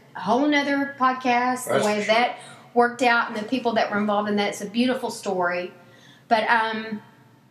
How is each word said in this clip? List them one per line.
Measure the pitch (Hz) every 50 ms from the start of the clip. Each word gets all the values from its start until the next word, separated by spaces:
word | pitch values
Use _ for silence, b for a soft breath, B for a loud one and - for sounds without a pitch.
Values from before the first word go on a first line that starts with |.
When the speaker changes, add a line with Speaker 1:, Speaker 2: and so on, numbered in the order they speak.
| - - -
Speaker 1:
whole | - - 180 226 254 285
nother | 302 294 285 277 285 285 277 277 277 - -
podcast, | 247 262 254 254 - 254 240 240 247 254 254 - - -
the | -
Speaker 2:
That's | 208 208
Speaker 1:
way | 208 208 208 208
Speaker 2:
true. | 202 220
Speaker 1:
that | 226 247 240 - B B B B B B B -
worked | 240 240 240 240 240
out | 269 240 233 233 220 -
and | - 214
the | 214 -
people | 269 254 - 240 220
that | 220 - -
were | 208 202
involved | 208 214 208 208 208 208
in | 208
that. | 208 202 202
It's | - -
a | 202 190
beautiful | 208 233 247 254 247 - 247 220
story. | - - - 202 190 180 175 175 180 180 180 - - - B B B B B B B B B -
But, | 233 220 220 -
um, | 233 226 220 220 220 214 220 220 214 208 - - - - - - _ _ _ _